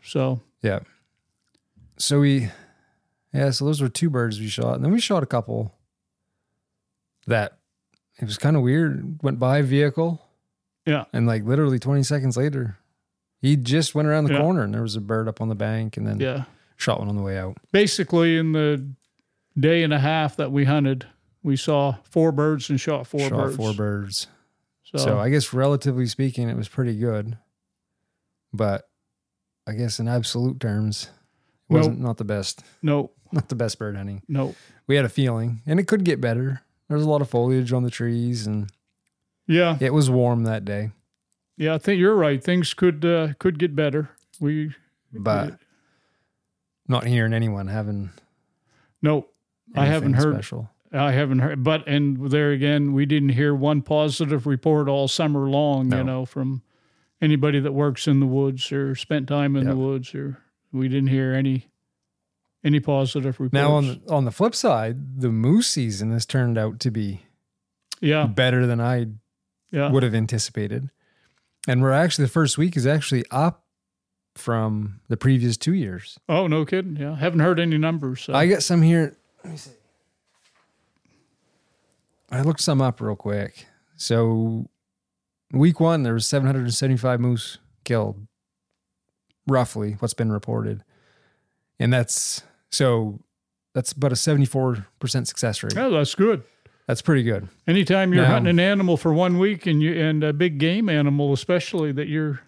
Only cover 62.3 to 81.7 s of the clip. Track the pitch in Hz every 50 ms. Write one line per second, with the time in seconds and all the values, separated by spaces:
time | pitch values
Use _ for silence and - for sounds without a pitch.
62.3 | _ _ _ _ _ _ - 147 147 147 143 - 143 135 135 127 - 147 131 135
63.3 | 123 - 135 127 135 139 143 147 151 147 139 131 123 - - - 160 147 135 120
64.3 | - - 196 240 233 - - 226 135 113 110 113 120 135 139 131 131 135 127 120
65.3 | 113 113 113 127 170 226 240 - - 151 123 113 101 98 107 110 117 117 113 -
66.3 | - 135 127 120 117 113 107 110 107 113 - 131 107 113 104 98 98 92 - _
67.3 | _ _ _ _ _ _ _ _ _ _ _ _ - - - 147 151 156 151 113
68.3 | 101 113 127 127 123 127 127 120 120 117 117 123 127 123 120 110 107 110 - _
69.3 | _ _ _ _ _ _ _ _ - 147 143 143 127 135 127 120 107 113 113 110
70.3 | 123 110 - - - 113 104 101 110 123 135 135 - _ _ _ _ _ _ _
71.3 | _ _ _ _ _ _ - - 127 123 131 135 131 143 170 175 - - 143 117
72.3 | - 165 156 135 - - 160 185 170 143 120 135 147 156 143 - 135 123 117 -
73.3 | - 131 156 175 - - _ _ _ _ _ _ _ _ _ _ _ _ _ _
74.3 | _ - - - 117 113 110 110 107 107 104 101 98 - _ - 120 - - 131
75.3 | 135 123 120 120 113 - - 156 180 196 135 98 90 87 - - - - _ -
76.3 | 160 170 190 165 151 160 151 - 185 190 185 190 156 147 139 147 160 135 151 180
77.3 | 170 165 151 180 180 165 170 165 156 151 156 165 165 160 143 131 127 127 - -
78.3 | 139 135 156 180 202 160 - - 180 170 160 165 170 170 160 - - _ _ _
79.3 | _ _ - 175 160 147 - 139 120 107 _ _ _ _ _ _ _ _ _ _
80.3 | _ _ _ _ _ _ _ _ _ _ _ _ _ _ _ _ _ _ _ _
81.3 | _ _ _ _ _ _ _ _